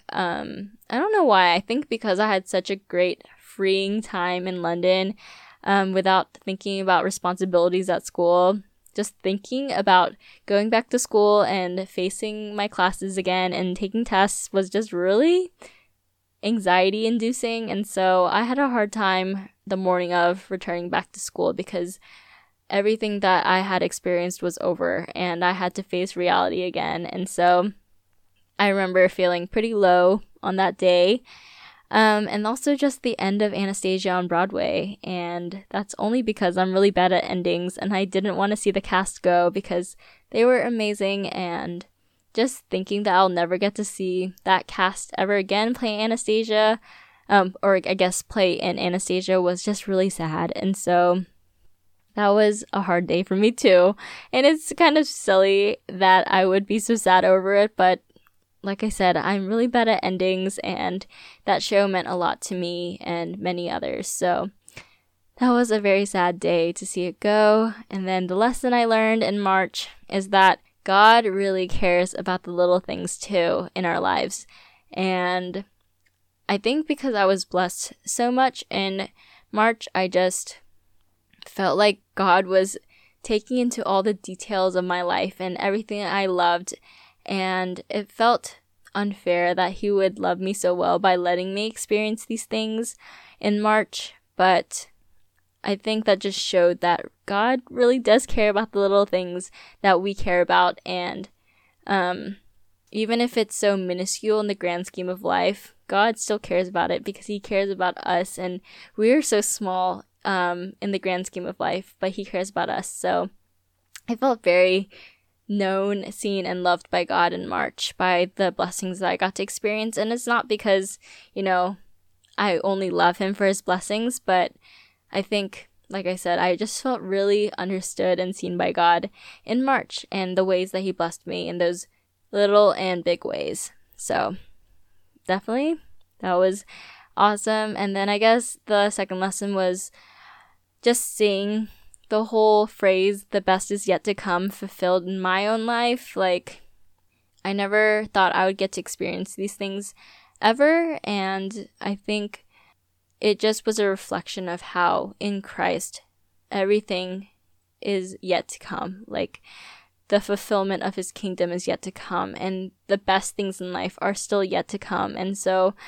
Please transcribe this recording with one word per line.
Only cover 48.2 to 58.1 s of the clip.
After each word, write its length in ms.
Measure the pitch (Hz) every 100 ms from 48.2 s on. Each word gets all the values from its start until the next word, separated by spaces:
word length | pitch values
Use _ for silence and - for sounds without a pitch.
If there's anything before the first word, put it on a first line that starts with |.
play 320 | - 220 185
in 240 | - 185 -
Anastasia, 640 | 180 185 - 185 190 185
was 220 | 175 180
just 240 | 208 202 -
really 240 | 190 190
sad. 420 | - 160 156 170 -
And 200 | 190 190
so 480 | - 175 175 185 180 _ _ _ _ _ _ _ _
that 140 | - 202
was 360 | 208 208 214 -
a 100 | 202
hard 240 | 190 175 -
day 160 | 170
for 140 | 190 190
me 140 | 214
too. 460 | 247 285 180 185 202 - - -
And 140 | 254 277
it's 260 | 311 - -
kind 200 | 330 311
of 100 | 294
silly 720 | - - 190 196 196 202 - -
that 420 | 185 190 185 -
I 160 | 190 190
would 200 | 196 196
be 120 | 214
so 160 | -
sad 300 | 226 - 185
over 300 | 185 190 190 202
it, 200 | 208 -
but 260 | 185 180 _